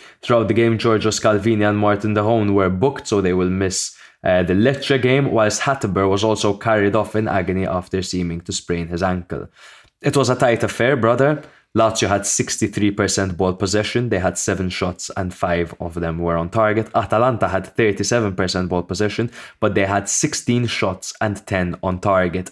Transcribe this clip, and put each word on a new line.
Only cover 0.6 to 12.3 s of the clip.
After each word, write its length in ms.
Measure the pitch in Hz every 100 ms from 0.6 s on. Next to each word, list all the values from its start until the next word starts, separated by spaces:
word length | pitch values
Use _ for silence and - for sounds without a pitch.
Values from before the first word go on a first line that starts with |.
| 117 110
Giorgio 340 | 117 107 110
Scalvini 520 | - 113 104 107 107 104
and 80 | 104
Martin 360 | 104 101 107
De 80 | 107
Haan 300 | 107 117 101 101
were 140 | 95
booked, 380 | 92 131 135 -
so 140 | 104
they 100 | 92
will 160 | 92 90
miss, 460 | 95 95 - - - - _
uh, 220 | - 92
the 100 | 90
Lecce 480 | 92 123 139 - 135
game, 300 | 127 135 139
whilst 300 | 113 107 -
Hatteber 480 | - 131 107 92 98
was 160 | 98 110
also 280 | 107 107 101
carried 380 | 120 107 101
off 220 | 110 101 107
in 140 | 110
agony 360 | 95 90 92 95
after 360 | 90 - 95
seeming 400 | 90 90 87 85
to 100 | 95
sprain 380 | 95 - 87 82
his 120 | 87
ankle. 460 | 95 90 87 76 - _ - - _ _
It 160 | 147 143
was 120 | 123
a 60 | 127
tight 260 | 131 113
affair, 360 | 107 - 120 139
brother. 440 | 113 120 139 151 - _ _ 110
Lazio 320 | 113 110 101
had 180 | 101
sixty-three 640 | -